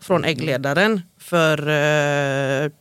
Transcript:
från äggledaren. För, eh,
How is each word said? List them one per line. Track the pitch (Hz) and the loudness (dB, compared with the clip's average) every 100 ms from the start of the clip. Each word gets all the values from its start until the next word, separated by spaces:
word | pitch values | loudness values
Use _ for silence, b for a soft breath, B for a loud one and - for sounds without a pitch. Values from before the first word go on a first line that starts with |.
från | - 175 | -2 0
äggledaren. | 156 147 156 131 139 151 214 214 175 _ | 0 -2 -2 -2 -2 0 2 0 -4 _
För, | - 170 160 151 | -4 2 2 2
eh, | 147 151 151 151 147 143 139 135 135 135 147 - | 0 0 2 2 0 0 -2 -2 -2 -2 -4 -6